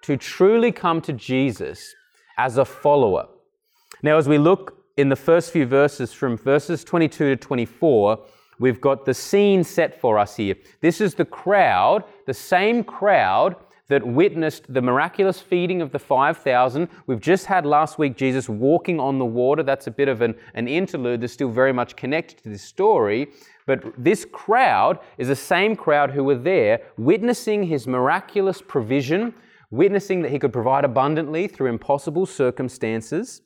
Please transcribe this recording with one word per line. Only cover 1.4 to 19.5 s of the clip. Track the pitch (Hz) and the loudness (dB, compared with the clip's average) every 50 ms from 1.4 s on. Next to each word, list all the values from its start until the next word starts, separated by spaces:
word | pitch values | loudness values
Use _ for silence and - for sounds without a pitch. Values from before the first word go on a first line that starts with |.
| 135 139 107 - 90 69 78 - - - - _ _ _ _ _ _ _ _ - | 0 0 -2 -4 -8 -10 -10 -14 -18 -20 -20 _ _ _ _ _ _ _ _ -4
as | 120 131 113 135 | -4 -2 2 0
a | 135 | 0
follower? | - - - - 147 143 147 131 107 90 69 - - - _ _ _ _ _ _ _ _ _ _ _ - - - | 0 -2 -2 2 2 4 4 4 4 2 0 -2 -6 -16 _ _ _ _ _ _ _ _ _ _ _ -20 -4 0
Now, | 147 151 160 | 2 4 4
as | 156 135 | 4 4
we | 151 147 | 4 4
look | 147 165 190 185 - - - _ _ _ _ - | 6 4 4 2 0 -14 -20 _ _ _ _ 0
in | 143 139 | 2 2
the | 135 | 2
first | - - - 165 175 165 - | 0 2 2 2 2 2 0
few | - 170 143 | -2 -2 0
verses, | 120 131 143 143 147 - - 131 113 - | 2 4 4 2 2 0 -4 -10 -10 -8
from | - - 135 120 110 | -6 -4 -4 -4 -4
verses | - 135 135 147 143 - 175 151 - | 0 0 0 0 0 -2 -8 -8 -8
twenty-two | - - 175 165 156 - - 156 139 | -4 -2 0 0 0 -2 -2 0 0
to | 135 123 | 0 -2
twenty-four, | - - 143 123 117 110 - _ - 165 135 110 101 101 110 110 - - _ _ _ _ _ _ | -4 -6 -4 -4 -4 -6 -6 _ 0 2 4 4 4 2 0 -2 -6 -20 _ _ _ _ _ _
we've | 120 127 120 - | 0 0 0 2
got | - 139 139 135 - | 0 0 0 0 -2
the | - 127 | -4 -4
scene | - - - - 202 202 202 196 190 170 | -4 -4 -2 2 2 4 4 4 2 0
set | - - - 165 143 - - | -2 -2 -2 -2 -2 -2 -2
for | - 123 107 104 | 0 2 2 2
us | 104 101 - | 2 0 -2
here. | - 113 98 92 _ _ _ _ _ | -6 -4 -4 -4 _ _ _ _ _
This | - 160 170 - | 0 0 0 2
is | 214 190 - | -2 -4 -2
the | - 170 | -2 -6
crowd, | - - - - 175 202 202 180 139 101 90 95 117 170 214 - - - - _ | -6 -6 -10 -2 0 2 4 4 4 4 2 4 2 2 0 -2 -8 -20 -18 _
the | - 131 | -10 -10
same | - - - 190 180 190 214 233 240 214 | -10 -4 0 0 2 2 2 0 0 -2
crowd | - - - 196 208 196 151 110 92 92 107 139 190 175 - - _ _ _ _ _ | -6 -8 -2 0 2 4 4 4 2 2 2 2 0 -2 -6 -18 _ _ _ _ _
that | 139 139 107 | 0 0 0
witnessed | 120 120 131 175 202 170 165 160 156 151 - _ - 131 | 0 2 2 2 2 2 0 -4 -4 -4 -8 _ -6 -4
the | 131 | -2
miraculous | 123 127 123 135 151 170 - - 196 190 185 - | 0 2 2 0 0 -2 -2 -2 0 0 0 -4
feeding | - _ - 175 175 175 180 180 | -6 _ -2 -2 -2 -2 -2 -4
of | 165 139 | -4 -4
the | 135 143 | -6 -10
five | - - 143 131 135 147 165 - | -4 -2 0 2 2 0 0 -2
thousand. | - 139 127 123 127 131 120 139 180 170 - - _ - | -2 0 2 2 2 0 0 -4 -6 -6 -8 -16 _ -6
We've | 131 113 | -6 -4
just | - 151 180 190 - | 0 0 0 0 0
had | - 196 185 156 | -2 -2 -2 0
last | 147 147 147 156 151 - - | 2 2 2 2 0 -2 -2
week | 156 143 123 - | -4 -4 -2 -2
Jesus | 135 131 127 135 127 - | -2 -2 -2 -2 -4 -6
walking | 110 104 117 139 156 175 - - 175 160 | -6 -2 0 2 2 0 0 -2 -4 -2
on | 131 135 139 135 | -2 -2 -2 -2
the | 131 | -4
water. | 120 113 120 123 127 | -4 -2 0 0 0